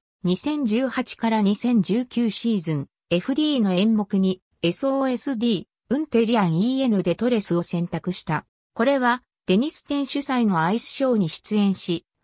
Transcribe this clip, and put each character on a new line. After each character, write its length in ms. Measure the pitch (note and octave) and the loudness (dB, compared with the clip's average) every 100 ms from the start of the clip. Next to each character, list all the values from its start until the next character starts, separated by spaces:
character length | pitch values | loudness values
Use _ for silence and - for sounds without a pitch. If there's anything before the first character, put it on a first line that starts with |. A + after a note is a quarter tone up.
| _ _ | _ _
二 140 | F3+ F#3 | -2 0
千 260 | C#4+ D4+ C4 | -2 -2 0
十 220 | G#3+ C4 | 0 0
八 300 | A#3+ B3 - | -2 -6 -4
か 120 | A#3 | -2
ら 120 | A3 | 2
二 160 | G3 G#3 | 2 0
千 240 | A#3+ A#3+ | 2 2
十 240 | F3+ G#3 B3+ | 2 0 -2
九 240 | - A#3+ | -2 -2
シ 260 | - A#3 G#3+ | -2 -2 -2
ー 60 | |
ズ 140 | E3 D3+ | -2 -4
ン、 120 | C#3 _ _ | -6 _ _
エ 100 | F3 | -2
フ 160 | - C#4 | 0 0
デ 60 | |
ィ 160 | D4+ C#4 | 0 0
ー 40 | |
の 120 | G#3 | 0
演 240 | F3+ G#3+ A3 | 2 2 2
目 200 | G3+ G3 | 0 0
に、 240 | F#3+ F#3+ _ _ | 0 -2 _ _
エ 100 | E3+ | -2
ス 160 | F3 C4+ | 0 -2
オ 140 | C4+ | 0
ー 80 | C4+ | 0
エ 80 | B3 | -2
ス 200 | - B3+ | -4 -2
デ 80 | A#3 | 0
ィ 140 | G3 | 0
ー、 60 | - _ _ | -4 _ _
ウ 80 | C4 | -4
ン 100 | D#4 | 0
テ 180 | A#3 A3+ | 0 2
リ 120 | A#3 | 2
ア 60 | |
ン 140 | F#3 D#3+ | 2 2
イ 220 | A3 C4 | 0 0
ー 40 | C4+ | 0
エ 20 | |
ヌ 160 | G#3 | 2
で 120 | F3+ G3+ | 0 0
ト 140 | A#3 | 0
レ 120 | A#3+ | 0
ス 140 | - E3+ | 0 -2
を 80 | |
選 240 | E3+ F3 F3 | -2 -4 -4
択 260 | E3 - | -4 -6
し 100 | F3+ | -6
た。 220 | - D#3 - _ _ | -4 -4 -6 _ _
こ 120 | - A#3 | -2 2
れ 120 | C#4 | 2
は、 260 | B3 A#3+ - _ - | 2 0 -4 _ 0
テ 120 | F#3 | 2
ニ 140 | C#4+ | 2
ス 120 | - | -4
店 220 | - C#4+ C#4 | -6 -4 -2
主 140 | C#4+ | -4
催 260 | C#4 B3+ A3+ | -2 0 2
の 180 | F3 | 2
ア 80 | D#3+ | 2
イ 80 | A3 | 0
ス 60 | - | -2
シ 180 | - | -2
ョ 120 | C4 A#3 | 2 2
ー 0 | |
に 100 | E3+ | 0
出 280 | - - G#3 | -2 -2 2
演 180 | G3+ F#3+ | 2 0
し、 300 | - E3+ - _ | -2 -4 -6 _